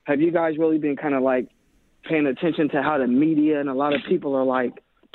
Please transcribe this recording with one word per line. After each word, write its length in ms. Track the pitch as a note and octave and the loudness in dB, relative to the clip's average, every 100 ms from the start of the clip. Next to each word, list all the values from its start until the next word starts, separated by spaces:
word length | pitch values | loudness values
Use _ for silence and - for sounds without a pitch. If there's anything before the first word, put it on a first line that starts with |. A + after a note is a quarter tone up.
| - | -2
have 160 | C#3+ | 0
you 100 | E3 | 2
guys 260 | E3+ E3 D#3 | 2 0 0
really 200 | D#3+ D3+ | 0 0
been 160 | D3 C#3 | -2 -4
kinda, 240 | D3+ C3+ | -2 0
like, 300 | C3 B2+ - _ _ _ _ _ - | 0 0 -4 _ _ _ _ _ -4
paying 180 | D#3 C#3+ | 0 0
attention 440 | B2+ E3+ D#3+ D3 | 0 -2 0 -2
to 120 | C#3 | 0
how 160 | C#3+ D3 | 0 0
the 80 | B2 | 2
media 540 | B2 D#3 D3+ D3+ D3 | 2 2 2 2 0
and 100 | C#3+ | -2
a 40 | C3 | -2
lot 180 | D3 | 0
of 80 | C#3+ - | -2 -2
people 260 | F3 D3 C3+ | -2 0 0
are, 100 | C3 | 0
like, 360 | B2+ A#2+ - - _ _ | 0 -2 -6 -20 _ _